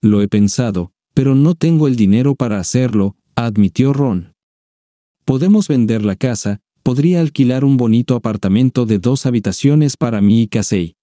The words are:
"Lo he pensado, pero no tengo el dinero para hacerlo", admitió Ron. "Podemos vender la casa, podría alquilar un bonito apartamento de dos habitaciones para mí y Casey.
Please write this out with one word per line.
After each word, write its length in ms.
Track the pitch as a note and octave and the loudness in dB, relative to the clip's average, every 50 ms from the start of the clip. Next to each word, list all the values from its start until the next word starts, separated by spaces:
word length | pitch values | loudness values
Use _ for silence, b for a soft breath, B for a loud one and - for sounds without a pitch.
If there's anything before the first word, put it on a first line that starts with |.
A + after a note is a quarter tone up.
"Lo 180 | - G#2+ G#2+ G2+ | 2 2 2 2
he 60 | G2+ | 0
pensado, 640 | G2+ - G#2 G#2 G2+ - - B2+ A#2 G2 F2+ F2 F2 _ _ _ _ _ | 0 0 0 0 0 0 -2 -4 -4 -4 -6 -8 -8 _ _ _ _ _
pero 220 | - C3+ C#3 C3+ | -2 0 2 2
no 180 | C3+ C#3+ D#3+ F3+ | 2 2 2 0
tengo 320 | - - E3 E3 D#3 D3+ | 0 0 0 2 2 0
el 80 | C#3 B2+ | 0 0
dinero 400 | A#2 G#2+ F#2+ G2+ A2+ B2+ C#3+ C#3 | 2 2 2 2 2 2 0 -2
para 240 | - C3 A#2 G#2+ G2+ | -2 -4 -4 -4 -6
hacerlo", 580 | F2+ - - B2+ B2+ B2+ A2+ G#2+ G2 G2+ G2+ _ _ _ _ | -6 -4 -2 0 0 0 0 0 -2 -2 -4 _ _ _ _
admitió 560 | - A#2 A#2 G#2+ G#2+ G#2 F#2+ - - B2+ C3+ | -4 -4 -2 0 0 0 0 2 0 0 0
Ron. 420 | C#3 C#3 C#3+ C3 G2+ F#2 E2+ - _ _ _ _ _ _ _ _ _ _ _ _ _ _ _ _ _ _ _ | 2 0 -2 -2 -2 -4 -6 -10 _ _ _ _ _ _ _ _ _ _ _ _ _ _ _ _ _ _ _
"Podemos 440 | - C3 C3 D3 F#3+ G#3 G#3+ G3 - | -2 -2 0 2 2 2 2 2 0
vender 360 | D3+ B2+ A#2 G#2+ A2+ A2+ G#2 | 0 0 2 0 0 -2 -2
la 120 | G#2 F#2+ | -2 -4
casa, 440 | - - B2+ A#2+ - - G#2 G2+ G2+ _ _ _ _ | -2 -4 -4 -4 -4 -6 -6 -8 -8 _ _ _ _
podría 380 | _ B2+ B2 C3+ C#3+ E3+ F3+ E3+ | _ -4 -2 0 0 2 2 2
alquilar 440 | E3 D3+ - - C3+ B2 B2+ C3 C3+ | 0 -2 0 0 0 0 2 0 2
un 120 | C#3 C#3 | 2 2
bonito 400 | B2+ B2 A#2 A2 A#2 B2 - B2+ | 2 2 2 2 0 0 0 -4
apartamento 720 | A#2+ - A2+ G#2+ G2+ - F#2+ F#2+ A2 B2+ C3 - B2+ B2 | -2 -2 -4 -6 -4 -2 0 0 2 2 0 0 -2 0
de 120 | A2 A2 G2+ | 0 0 0
dos 260 | E2+ A#2+ C3+ C#3 - | 0 0 -2 0 -2
habitaciones 720 | C3 A#2+ A#2 G2+ G2+ F#2 - - C#3 D3 D3+ D3+ C#3+ - | -2 -2 -2 -4 -4 -8 -2 0 2 2 2 2 0 -2
para 240 | _ D#3+ C3+ A2+ G#2 | _ -4 -4 -2 0
mí 220 | G2+ G2+ A2 A2+ | 2 2 4 2
y 60 | A#2 G2+ | 2 0
Casey. 480 | - A2+ G2+ - G#2+ G2 F2 E2+ _ _ | -2 -4 -4 -2 -2 -4 -4 -4 _ _